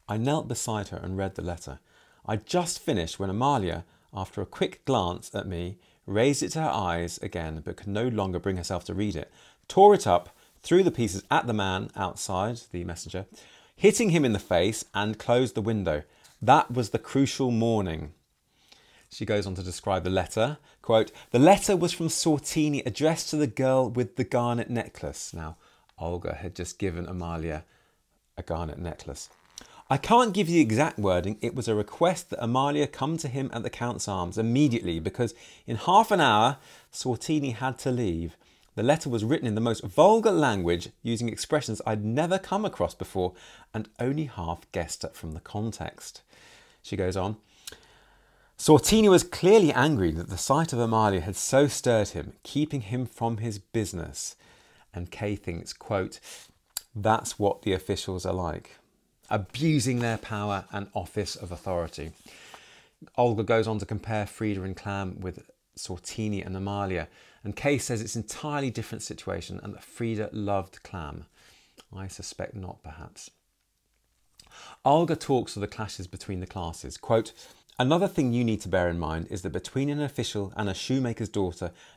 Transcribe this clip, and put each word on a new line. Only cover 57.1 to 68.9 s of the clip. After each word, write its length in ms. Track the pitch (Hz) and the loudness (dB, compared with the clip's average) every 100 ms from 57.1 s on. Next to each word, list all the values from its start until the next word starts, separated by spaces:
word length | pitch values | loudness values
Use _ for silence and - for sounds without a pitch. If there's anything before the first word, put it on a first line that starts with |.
| 110 - - | 2 0 0
what 260 | 101 - | 0 2
the 100 | - | 0
officials 520 | 92 - 98 - 92 | 0 0 -4 -4 -6
are 80 | 90 | -4
like, 440 | 92 87 82 - - _ _ _ _ - | -2 -2 -6 -12 -20 _ _ _ _ -4
abusing 680 | 104 95 120 160 151 120 123 | -4 -4 -2 2 2 2 0
their 200 | 117 107 | 0 -2
power 480 | - 107 104 101 - | -6 -6 -4 -4 -6
and 180 | 104 98 | -10 -8
office 400 | 104 87 - 95 | -8 -6 -6 -6
of 160 | - 90 | -6 -10
authority." 600 | 85 - 90 82 - 78 - - - - - - - _ _ - - | -10 -4 -4 -4 -6 -12 -12 -20 -20 -20 -20 -20 -20 _ _ -8 2
Olga 260 | 123 110 | 2 2
goes 240 | 107 113 110 | 2 4 2
on 140 | 107 | -2
to 60 | 98 | -4
compare 380 | 104 - 107 | -6 -4 -4
Frida 380 | 101 - 110 101 | -4 -4 -4 -2
and 140 | 92 92 | -6 -8
Clam 440 | 107 98 95 - | -6 -6 -6 -6
with 300 | 92 90 - _ _ | -8 -10 -14 _ _
Sortini 640 | - - 87 - - 107 101 | -16 -12 -10 -10 -6 -4 -4
and 160 | 87 95 | -4 -4
Amalia, 520 | 98 101 98 90 78 - - _ | -4 -2 -2 -2 -6 -12 -20 _
and 140 | 110 101 | -12 -4
Kay 200 | 143 143 | 0 0
says 240 | - 117 | -2 -6
it's 140 | 113 | -6
entirely 560 | 117 107 - 151 147 139 | -8 -8 -8 -6 -4 -4
different 320 | 113 110 | -6 -8